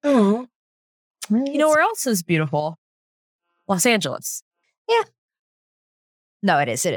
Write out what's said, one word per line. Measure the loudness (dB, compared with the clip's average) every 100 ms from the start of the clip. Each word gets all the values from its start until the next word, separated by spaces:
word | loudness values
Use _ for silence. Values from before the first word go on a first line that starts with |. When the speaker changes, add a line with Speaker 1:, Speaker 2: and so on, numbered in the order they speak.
Speaker 1:
Oh. | 4 4 4 2 -4 _ _ _ _ _ _ _ -2
Speaker 2:
Really | -2 0
Speaker 1:
You | 0
know | 2
Speaker 2:
is. | 4
Speaker 1:
where |
else | 2 -2 -4
is | -4
beautiful? | 0 -2 0 -4 -4 -10 _ _ _ _ _ _ _ _ -4
Los | -2 0
Angeles. | 0 -2 -8 -10 -12 _ _ _ _ 0
Speaker 2:
Yeah. | 0 0 _ _ _ _ _ _ _ _ _ _ _ _ _
No, | 0 2
it | 0
is, | -2
it | -4